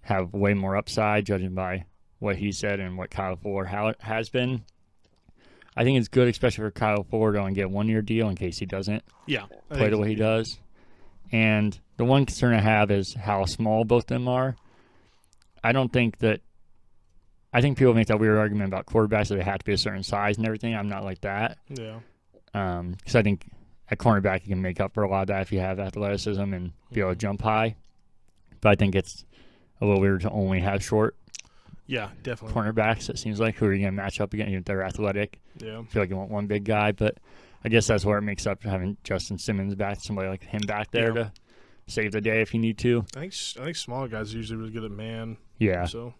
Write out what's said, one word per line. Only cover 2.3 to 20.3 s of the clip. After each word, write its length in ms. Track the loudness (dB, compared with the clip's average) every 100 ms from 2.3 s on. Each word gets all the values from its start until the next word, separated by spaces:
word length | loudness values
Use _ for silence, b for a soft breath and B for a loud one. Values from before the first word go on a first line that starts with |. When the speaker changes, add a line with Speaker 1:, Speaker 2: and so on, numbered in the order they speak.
| -2
Speaker 1:
he 160 | -2
said 280 | -2 -2 -2
and 180 | -4 -8
what 100 | -8
Kyle 260 | -6 -4 -4
Fuller 280 | -4 -4
ha-, 300 | -4 -2 -2 -2
has 280 | -4 -4 -2
been. 360 | -2 -2 -4 -8 _ _ _ _ _ _ _ b b b 0
I 60 |
think 140 | 4 4
it's 100 | 4
good, 180 | 4 4
especially 340 | 4 0 0
for 60 | -6
Kyle 340 | -2 0 0
Fuller, 300 | 0 2 2
to 40 | 2
only 140 | 0
get 140 | -2 -2
a 20 |
one-year 320 | 0 0 0
deal 300 | 2 0 0
in 40 |
case 220 | 0 -4 -6
he 60 |
doesn't 380 | -6 -6 -4 -4 -6 _ -6
Speaker 2:
Yeah, 160 | -6
I 320 | -6 -20 -10
Speaker 1:
play 40 | 0
Speaker 2:
think 100 | 2
Speaker 1:
the 80 | 2
way 100 | 2
he 60 |
does. 440 | 2 2 2 -2 -8 -18 b b b b b -4
And 480 | 2 4 4 2 -2 _ -2
the 80 | 4
one 180 | 4
concern 300 | 4 2 4
I 80 | 4
have 280 | 4 4 4
is 220 | 2 0
how 320 | -6 -2 0
small 400 | 0 0 2 2
both 200 | 4 2
of 20 | 2
them 200 | -2 0
are. 300 | 0 0 -4 b b b b b b b _ _ _
I 100 | 0
don't 200 | 2 2
think 240 | 2 2 2
that, 200 | 0 0 -4 _ -20 -20 _ _ _ -20 _ _ _
I 80 | 2
think 160 | 2 6
people 160 | 6
make 140 | 6 4
that 120 | 4
weird 200 | 4 4
argument 300 | 4 0 -2
about 180 | -4 0
quarterbacks 420 | 2 4 2 2
that 60 | 0
they 80 |
have 140 | 0 -2
to 60 | 0
be 80 |
a 20 | 0
certain 260 | 0 -4
size 360 | -4 -2 0